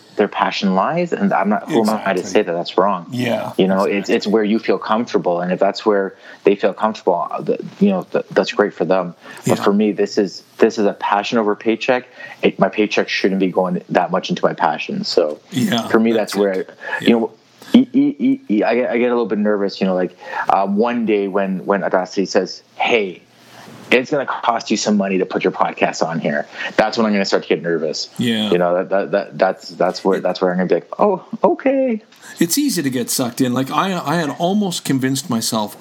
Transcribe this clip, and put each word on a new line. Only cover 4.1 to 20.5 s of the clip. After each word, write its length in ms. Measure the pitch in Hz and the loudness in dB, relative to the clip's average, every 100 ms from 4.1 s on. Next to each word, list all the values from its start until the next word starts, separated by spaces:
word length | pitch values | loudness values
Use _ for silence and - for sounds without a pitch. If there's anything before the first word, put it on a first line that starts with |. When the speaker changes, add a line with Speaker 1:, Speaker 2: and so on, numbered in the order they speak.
Speaker 2:
exactly. 40 | 117 | -2
Speaker 1:
it's 100 | 107 | 2
where 180 | 110 | 0
you 140 | 104 110 | 2 0
feel 180 | - 95 | 0 -2
comfortable, 640 | - 110 120 101 87 87 | 0 -2 0 -2 0 -2
and 100 | 87 | -2
if 80 | 90 | 0
that's 280 | 98 - 110 | 0 0 0
where 280 | 101 98 - - - | 0 0 -6 -20 0
they 100 | - 101 | 2 2
feel 180 | 101 | 0
comfortable, 520 | 92 110 107 - 87 - | 0 -4 0 0 0 -2
uh, 100 | - | -6
the, 240 | 78 - - - | -4 -4 -6 2
you 80 | 196 | 2
know, 140 | 185 - | 2 -2
th-, 140 | 175 - | -6 -2
that's 200 | - 90 | -4 -2
great 220 | - 104 | 0 0
for 100 | - | 0
them. 300 | 85 92 87 - - - - | 0 0 -2 -10 -20 -6 -2
But 100 | 110 | 0
Speaker 2:
Yeah. 80 | |
Speaker 1:
for 80 | 110 | 2
me, 200 | 101 107 | 2 2
this 260 | 98 101 - | 0 0 0
is, 240 | 98 - - - | -2 -4 -20 2
this 180 | 113 110 | 2 4
is 80 | |
a 80 | 101 | 0
passion 460 | 95 - 101 101 120 | 0 -2 -2 0 0
over 180 | 104 101 | 0 0
paycheck. 500 | 113 113 - 127 - - - - | 0 0 0 -2 -2 -18 -18 -2
It, 160 | - - | -2 2
my 100 | - | 0
paycheck 400 | - 104 - 95 | 2 0 0 -2
shouldn't 320 | - 104 95 | 0 0 2
be 80 | 92 | 0
going 320 | 87 92 90 - | 0 0 -2 0
that 220 | 92 85 | 0 0
much 180 | 90 - | -2 -2
into 160 | 90 | 0
my 80 | 82 | 0
passion. 520 | 80 82 78 - 71 | 2 0 0 -6 -6
So 360 | - - 78 76 _ | 0 0 0 -4 _
Speaker 2:
Yeah, 360 | 131 110 117 110 | -2 0 -2 2
Speaker 1:
for 100 | 113 | 2
me, 140 | 113 | 4
Speaker 2:
that's 200 | 113 101 | 2 0
Speaker 1:
that's 20 | 98 | 0
where, 140 | 101 92 | 0 0
Speaker 2:
it. 100 | - - - - | -6 -12 -10 -2
Speaker 1:
you 60 | - | 2
Speaker 2:
Yeah. 40 | |
Speaker 1:
know, 180 | 117 110 - _ _ - | 2 0 -6 _ _ 4
e-, 160 | 240 269 | 4 6
e-, 220 | 139 143 143 | 2 2 2
e-, 220 | 127 131 - | 0 0 0
e-, 120 | 104 | 2
I 120 | 95 | 2
get, 160 | 117 120 | 2 0
I 80 | 117 | 0
get 80 | 120 | 2
a 80 | |
little 100 | 120 | 0
bit 140 | 110 104 | 0 0
nervous. 420 | 104 104 98 - | 0 0 -2 -2
You 60 | 95 | 0
know, 80 | |
like, 240 | 92 90 - - - - | 0 -2 -6 -10 -6 0